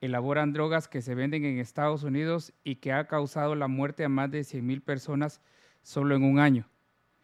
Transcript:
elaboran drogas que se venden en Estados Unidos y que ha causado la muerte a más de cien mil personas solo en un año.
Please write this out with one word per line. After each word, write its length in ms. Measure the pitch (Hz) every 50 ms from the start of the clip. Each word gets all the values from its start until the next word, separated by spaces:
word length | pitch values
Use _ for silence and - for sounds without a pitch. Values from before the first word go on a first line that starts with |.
elaboran 540 | - 131 123 123 120 135 143 147 151 147 143
drogas 340 | 156 151 156 160 165 156 -
que 140 | - 139 117
se 120 | 127 123
venden 300 | 123 131 143 151 156 147
en 140 | 143 135 123
Estados 460 | 123 110 - - 147 151 151 151 147
Unidos 500 | 147 131 143 156 160 165 170 160 - _ _ _
y 120 | - 131
que 140 | - - 139
ha 160 | 131 139 151
causado 480 | - - 151 143 139 - 156 147 147 151
la 140 | 147 143 135
muerte 340 | 131 131 139 143 143 - -
a 60 | 143
más 220 | 139 135 135 139
de 120 | 139 147 143
cien 240 | - - 135 120
mil 140 | 123 131 135
personas 600 | - - 143 135 - - 147 139 147 151 - - _ _ _ _ _ _ _ _ _
solo 340 | - - 143 139 143 143
en 80 | 135 135
un 140 | 135 135 139
año. 280 | 147 147 135 120 110 - _ _ _ _ _ _ _ _ _ _